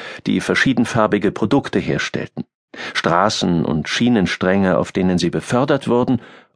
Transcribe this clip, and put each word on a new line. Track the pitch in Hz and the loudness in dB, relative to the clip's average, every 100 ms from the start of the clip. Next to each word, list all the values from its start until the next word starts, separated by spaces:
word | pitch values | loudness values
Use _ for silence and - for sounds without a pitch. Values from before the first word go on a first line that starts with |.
| - - - | -16 -8 -4
die | 98 | -2
verschiedenfarbige | - - 135 123 113 117 107 104 95 | 0 0 2 0 0 0 2 2 0
Produkte | - 107 139 - 98 | -2 0 0 0 -4
herstellten, | 85 67 - - - - - _ _ - - | -2 -4 -4 -6 -8 -10 -14 _ _ -16 -10
Straßen | - - 85 104 - 95 85 | -4 2 2 2 2 0 0
und | - 78 - | 0 -2 -4
Schienenstränge, | - 120 117 90 - 92 98 95 78 | 0 2 4 2 0 0 2 2 2
auf | 90 | 0
denen | 95 92 87 | 0 0 2
sie | 85 | 0
befördert | 80 - 123 139 139 - | -2 -2 0 2 0 0
wurden, | 120 127 123 - - _ | 0 2 0 -4 -20 _